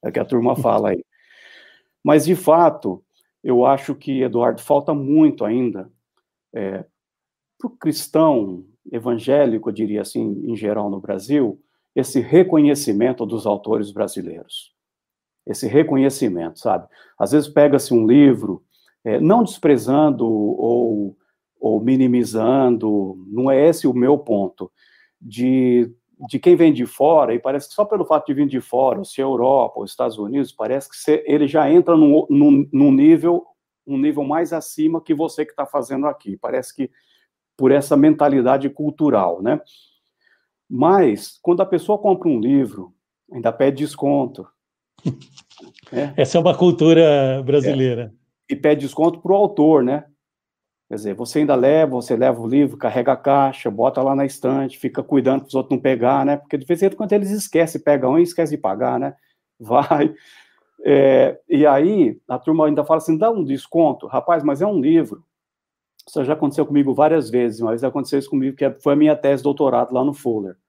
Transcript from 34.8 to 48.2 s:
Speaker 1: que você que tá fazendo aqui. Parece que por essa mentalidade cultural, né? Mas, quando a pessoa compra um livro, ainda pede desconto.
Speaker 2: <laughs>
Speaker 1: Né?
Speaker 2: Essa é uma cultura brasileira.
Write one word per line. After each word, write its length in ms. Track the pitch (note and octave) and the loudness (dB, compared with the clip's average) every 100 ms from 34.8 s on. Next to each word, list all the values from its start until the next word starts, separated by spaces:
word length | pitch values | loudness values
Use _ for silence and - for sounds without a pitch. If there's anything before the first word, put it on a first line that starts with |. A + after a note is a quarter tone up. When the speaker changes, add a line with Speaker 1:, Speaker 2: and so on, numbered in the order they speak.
| D#3 D#3+ | -2 -2
Speaker 1:
que 120 | D#3 | -4
você 320 | D3 D#3+ D#3 D3+ | -4 -4 -4 -8
que 100 | - | -6
tá 100 | C#3 | -6
fazendo 420 | D3 A#2+ C3+ D3 | -6 -6 -4 -6
aqui. 280 | C#3 G2+ F#2+ | -6 -12 -12
Parece 380 | A2+ B2+ B2+ - | -6 -8 -8 -10
que 140 | - _ _ _ _ _ _ _ | -10 _ _ _ _ _ _ _
por 160 | C3 | 2
essa 240 | C#3 C#3 D3 | 2 2 4
mentalidade 760 | D3+ D3+ D3 C#3 B2 C#3 C3+ | 4 4 2 2 2 0 -2
cultural, 720 | - D3+ D3 D3+ A2+ F2+ F2 | -6 -8 -2 0 0 0 -2
né? 200 | G#2 D3+ - _ _ _ _ _ _ _ _ _ _ | -4 -4 -6 _ _ _ _ _ _ _ _ _ _
Mas, 720 | B2 D#3 G3 D#3 G2+ - - | -2 2 4 2 0 -8 -8
quando 200 | - F3 | -2 0
a 40 | F#3 | 0
pessoa 320 | F3 E3+ G#3 | -2 -2 -2
compra 300 | G#3 F#3 F3 | 0 -2 0
um 120 | B2 | -2
livro, 540 | A2+ C#3 A#2+ F#2+ F#2 _ _ _ _ | 0 0 0 -8 -20 _ _ _ _
ainda 220 | B2 A2+ | -6 -6
pede 240 | A2+ C#3 C3+ | 0 -2 0
desconto. 720 | D3 - C#3 C#3+ B2+ - - _ _ _ _ _ | -8 -4 -2 -2 -4 -10 -20 _ _ _ _ _
Speaker 2:
<laughs> 420 | E3 - - - _ _ - _ _ | -10 -10 -18 -20 _ _ -20 _ _
Speaker 1:
Né? 220 | B2 C#3+ C#3+ | -8 -6 -2
Speaker 2:
Essa 200 | - E3+ | 0 2
é 40 | |
uma 160 | F3 F3+ | 0 2
cultura 840 | F3+ F3 E3 E3 D#3+ C#3+ C3+ C3+ C3 | 2 4 4 6 6 4 0 -2 0
brasileira. 680 | C#3+ C3+ C3+ C3 A#2 A#2 _ | 0 0 0 -2 -2 -10 _